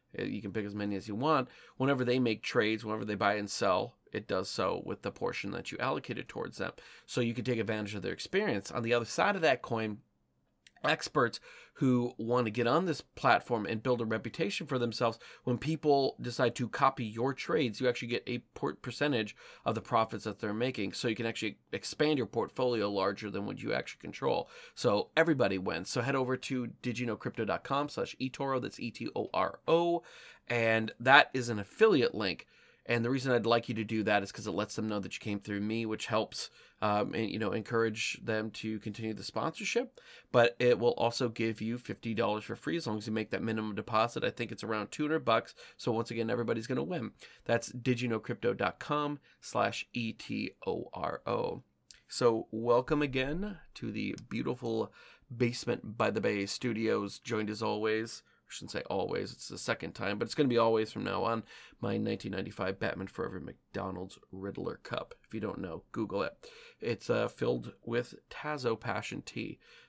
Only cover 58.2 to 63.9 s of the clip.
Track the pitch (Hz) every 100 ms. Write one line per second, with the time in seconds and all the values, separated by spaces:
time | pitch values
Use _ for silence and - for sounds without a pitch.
58.2 | - _ - - - - - 95 92 90
59.2 | 98 - - 95 - 113 87 98 98 104
60.2 | 110 - 139 117 113 110 107 107 98 95
61.2 | 104 113 - - - - 107 107 107 107
62.2 | 101 95 95 - 95 98 113 - 95 -
63.2 | 117 98 - - _ 98 95